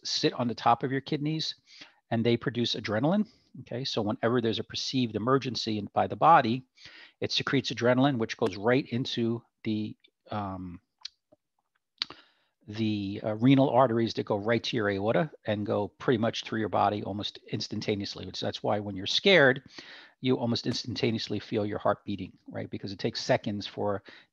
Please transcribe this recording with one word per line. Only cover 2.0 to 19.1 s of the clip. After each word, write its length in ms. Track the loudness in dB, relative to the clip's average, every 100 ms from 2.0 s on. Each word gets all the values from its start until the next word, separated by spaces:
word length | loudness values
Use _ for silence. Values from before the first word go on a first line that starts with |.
| _
and 120 | 0
they 120 | 2 2
produce 400 | 0 -2 -2 -2
adrenaline. 500 | -2 0 2 2 0 _ _ -20
Okay, 240 | -10 -8
so 180 | -4 -2
whenever 400 | -2 0 2 2
there's 160 | 2 -2
a 60 |
perceived 520 | -4 -8 -4 0 0 0
emergency 600 | 2 2 2 -4 -2 -4
in, 100 | -2
by 120 | 0 0
the 80 |
body, 480 | 4 6 8 6 0 -6 _ -20 -20 -20 _
it 100 | -4
secretes 400 | -2 0 0 0
adrenaline, 460 | 0 2 4 4 2
which 180 | -2 -2
goes 180 | -2
right 320 | 0 2 2 2
into 500 | -4 -4 -2 -2 -2 -8 _
the, 320 | -4 -4 -4 -10 _ _ -10
um, 480 | -6 -6 -8 -10 -14 _ _ -18 _ _ _ _ _ _ _ _ _ -10 -10 _ _ _ _ -12
the, 500 | -4 -2 -2 -4 -6
uh, 100 | -6 2
renal 340 | 4 6 6
arteries 420 | 4 4 4 0
that 140 | -2 -2
go 100 | -2
right 260 | 0 0
to 140 | 0 -2
your 140 | 0
aorta 400 | 0 0 0 -2 -4 -4
and 180 | -2
go 240 | -2 -2 -2 -2
pretty 200 | 0 2
much 260 | 0 -4
through 160 | -6 -4
your 80 | -2
body 340 | 2 2 0
almost 360 | -4 -6 -8 -10 -8
instantaneously. 760 | -8 -6 -4 -2 -2 -4 -8 -12
Which, 140 | -6
that's 220 | -6 -4
why 160 | -2 -2
when 160 | -4
you're 120 | -6
scared, 560 | -4